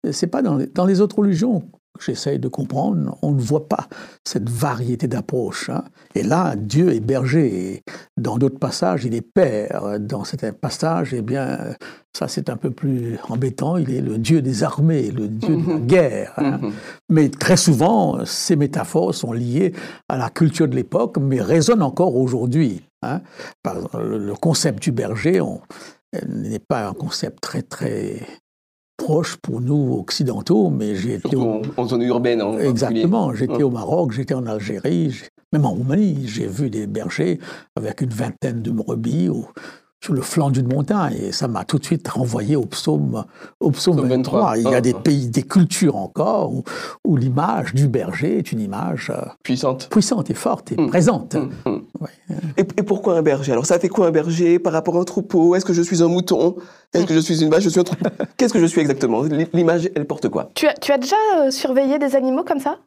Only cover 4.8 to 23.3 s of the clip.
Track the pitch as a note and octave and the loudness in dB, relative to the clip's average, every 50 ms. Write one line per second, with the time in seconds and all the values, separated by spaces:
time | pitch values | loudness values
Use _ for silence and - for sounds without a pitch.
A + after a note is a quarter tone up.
4.8 | B2 A#2+ B2 A#2+ E3+ B2+ A2+ G#2+ G2+ - - C3 A2+ - - - - - B2 - | -2 -4 -2 -2 -2 -2 -2 -4 -4 -4 -4 -2 -4 -4 -6 -8 -8 -6 -6 -6
5.8 | - - _ _ _ _ - G2+ - G#2+ D3+ F3 F#3 - - G2+ G#2+ G#2 B2 D3 | -6 -8 _ _ _ _ -4 -2 0 2 2 2 2 0 -2 -4 -6 0 2 4
6.8 | F3 F3+ - A2+ G#2+ B2 C3+ B2+ C3 B2 C3+ E3 D3+ A#2+ G2 F#2 F#2 F#2+ F#2+ - | 4 4 2 2 0 0 0 0 0 2 2 2 2 2 0 -2 -4 -6 -8 -10
7.8 | _ - - - - _ _ - A#2 A#2+ G#2+ A#2+ C#3 C3+ C3 - C#3+ B2+ - - | _ -16 -18 -18 -20 _ _ -4 -4 -2 0 2 2 0 2 -2 -4 -4 -2 0
8.8 | E3+ F#3 F3+ C#3+ A#2 B2 A2+ A#2 - _ _ G3+ F#3 C3+ A2 G#2+ G#2+ - - - | 0 0 0 0 -2 -2 -4 -4 -6 _ _ 4 4 4 2 -2 -2 -4 -6 -6
9.8 | - G2+ G#2 G#2+ G#2 G#2 - G2+ G2+ - - B2+ - A2 G2+ - - A#2+ - - | -4 -4 -4 -4 -4 -4 -6 -6 -6 -8 -6 -6 -6 -6 -6 -6 -6 -6 -4 -2
10.8 | - D#3+ E3 F3 D#3+ B2 C3 A#2+ G#2 A2+ B2+ C#3 C3+ - - - - - - - | 0 0 0 0 -2 -2 -4 -6 -4 -2 -2 -2 -2 -4 -4 -6 -6 -10 -12 -12
11.8 | - - - - _ _ _ - - - - - - - B2 - - C#3 B2 - | -16 -20 -20 -20 _ _ _ -6 -6 -4 -4 -4 -4 -4 -6 -4 -4 -6 -4 -2
12.8 | - C#3 C3 B2 A#2 A#2 A2+ - - - A#2 A#2+ C3+ C3 - - - D3 F3 F3+ | -2 -2 -2 -2 -2 -4 -6 -8 -8 -6 -4 -2 -2 -2 -2 -2 -2 0 0 0
13.8 | C#3 A#2+ - - C3+ B2 G#2+ A2+ A2+ A2+ E3 D#3 B2+ C3 B2+ G2+ - - - - | 0 0 -2 -2 -2 -2 -2 -2 2 4 4 4 4 0 0 0 0 -2 2 2
14.8 | D3 D#3+ E3 C#3+ A2+ G#2 G2+ - G#2+ G#2 A2 A2 A#2 - D#3 C#3+ D#3+ F3 E3 D#3 | 2 4 4 2 0 -2 -2 -4 -4 -4 -4 -4 0 0 0 2 2 0 0 0
15.8 | A#2 A#2+ F#3 F#3 D#3+ B2+ G#2+ G2+ G2+ - - - C#3+ C#3 - C3+ C3 G#2 G#2 - | 2 4 6 6 6 4 0 -2 -6 -6 -4 -2 0 0 0 -2 -4 -6 -6 -8
16.8 | - - - - _ - E3 D#3 D3+ C3 - - - - - C#3+ - - C#3+ A2+ | -14 -18 -20 -20 _ 4 6 6 6 4 2 -2 2 4 4 6 6 4 4 6
17.8 | D3+ F#3+ A#3 G#3+ F3+ - - - - - - - - - F3 C#3+ D3 C#3 D3 E3 | 4 4 4 4 2 2 0 -2 -6 -6 -6 -6 0 0 2 2 2 0 0 -4
18.8 | - - - D#3+ F3 G2 C#3 - - A#2+ A2+ A#2 A#2+ A#2+ A#2+ D3+ F#3+ F#3 F#3 - | -4 0 0 0 0 0 -2 -4 -4 -4 -4 -4 -4 -2 0 2 0 0 0 -6
19.8 | - - - - _ - B2+ C3 B2 - _ - E3 D3+ - - D#3+ C#3 B2 C3 | -14 -16 -18 -20 _ -4 -4 -2 -2 -4 _ 4 2 4 4 2 0 2 2 -2
20.8 | A#2+ - - - A#2+ - - C3 C#3 C#3 C3 B2 G2+ F#2 D3+ E3 D3 - A#3+ A3 | -4 -2 0 -2 -2 0 0 0 0 2 0 0 2 4 4 4 6 6 4 4
21.8 | D#3+ C3 - - F3 F#3 A#2+ B2 C3 A#2+ A#2+ A#2 A#2+ B2 A#2+ D#3 D#3+ A#2 F#2 - | 4 0 2 2 2 2 4 2 2 2 0 0 0 0 2 2 2 2 0 -6
22.8 | - _ _ _ - A#2 C#3+ F3+ F#3 - | -12 _ _ _ -8 -6 -6 -6 -8 -12